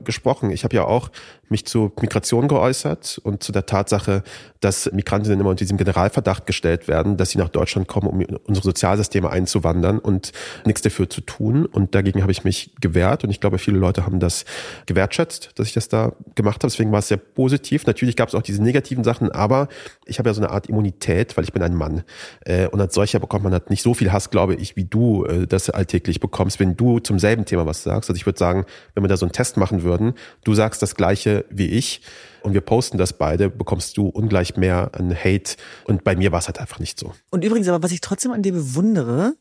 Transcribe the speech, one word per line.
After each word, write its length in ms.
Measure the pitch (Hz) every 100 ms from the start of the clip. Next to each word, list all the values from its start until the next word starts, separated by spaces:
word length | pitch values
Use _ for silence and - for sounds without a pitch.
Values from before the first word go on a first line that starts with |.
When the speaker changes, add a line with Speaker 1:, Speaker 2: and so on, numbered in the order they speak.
Speaker 1:
gesprochen. 460 | - - - 135 101
Ich 140 | 90
habe 120 | - 113
ja 100 | -
auch 260 | 113 - - - - _
mich 160 | 110 -
zu 260 | 113 104 -
Migration 460 | 117 107 - 120 143
geäußert 720 | 143 123 131 147 160 - -
und 200 | 107 101
zu 80 | -
der 140 | 101 -
Tatsache, 560 | 98 101 101 104 98 - - - _
dass 280 | 98 - -
Migrantinnen 480 | 95 - 101 107 98
immer 100 | 98
unter 140 | 90 95
diesem 120 | 98
Generalverdacht 720 | 95 90 98 - 95 92 -
gestellt 400 | - 85 85 -
werden, 300 | 80 98 95
dass 140 | 92
sie 60 | 98
nach 120 | 82
Deutschland 380 | 80 - 98 90
kommen, 180 | 101 98
um 140 | 92
in 160 | - -
unsere 260 | - 98
Sozialsysteme 640 | 95 - 92 104 104 98 87
einzuwandern 720 | 92 90 98 82 87 87 107
und 320 | 110 95 - - - - 107
nichts 160 | -
dafür 280 | 104 - 92
zu 100 | -
tun. 440 | - - 107 139 -
Und 280 | - 95
dagegen 280 | 101 98 98
habe 80 | 95
ich 120 | 92 95
mich 280 | - - -
gewehrt. 440 | 87 87 92 147 104
Und 40 |
ich 100 | 98
glaube, 180 | 101 90
viele 180 | - 95
Leute 280 | 90 90 90
haben 140 | 92
das 260 | 87 - - - - - -
gewertschätzt, 680 | 92 101 - 165 - - -
dass 120 | 110
ich 60 |
das 160 | 113 -
da 240 | 110 117 - - -
gemacht 220 | 104 -
habe. 80 | 127
Deswegen 200 | - 110
war 80 | 104
es 80 | -
sehr 100 | 123
positiv. 680 | - - 131 143 - 143 -
Natürlich 300 | - 123 120
gab 140 | 117
es 60 | 101
auch 60 |
diese 200 | 107 101
negativen 400 | 113 135 - 127
Sachen, 280 | 117 120 110
aber 360 | - 107 131 143 - - - -
ich 140 | -
habe 100 | 113
ja 40 |
so 80 | 107
eine 80 | 101
Art 160 | 101 -
Immunität, 680 | 107 101 - - 87 87 -
weil 60 |
ich 100 | -
bin 80 | 95
ein 120 | 85 85
Mann. 280 | 78 80 - - - - -
Äh, 220 | 90 92
und 120 | 101
als 120 | 95
solcher 260 | - 101 117
bekommt 240 | - 101
man 100 | 98
halt 160 | 90 -
nicht 120 | 101
so 100 | 120
viel 180 | 120 95
Hass, 180 | 98 -
glaube 260 | 98 92 -
ich, 200 | - 98
wie 100 | 90
du, 400 | 110 120 98 -
äh, 220 | 87 90
das 220 | 95 -
alltäglich 500 | - 90 90 - 80
bekommst, 400 | - - 95 -
wenn 160 | 95 87
du 240 | 123 117
zum 200 | - 95
selben 260 | 104 113 -
Thema 200 | 87 78
was 180 | 82
sagst. 260 | - 101 -
Also 80 | 90
ich 80 | 101
würde 140 | -
sagen, 260 | 87 95 92 - - 104
wenn 80 |
wir 40 | 98
da 100 | 92
so 80 | 87
einen 80 |
Test 240 | - 123 -
machen 260 | 95 98
würden, 300 | 87 87 113 120 - -
du 100 | 110
sagst 280 | 107 110 -
das 140 | 104 -
Gleiche 500 | 90 101 110 101 -
wie 180 | 98 92
ich 340 | 110 - - - - - -
und 100 | 101
wir 80 | 95
posten 360 | - 117 - 92
das 160 | 92
beide, 360 | - 76 87 98
bekommst 480 | - - 85 - -
du 100 | 95
ungleich 500 | 101 107 95 87 92
mehr 340 | 92 90 -
an 200 | - 90 85
Hate. 400 | 92 98 - - - - -
Und 180 | 98
bei 120 | 104 90
mir 160 | 95
war 80 | 85
es 80 | -
halt 120 | -
einfach 200 | - -
nicht 200 | 82 -
so. 140 | - - _
Speaker 2:
Und 140 | 185
übrigens, 240 | 208 226 180
aber 160 | 170
was 80 | 175
ich 100 | 175
trotzdem 300 | - 196 254
an 100 | 226
dir 120 | 196
bewundere 800 | 175 135 135 214 190 120 131 226 320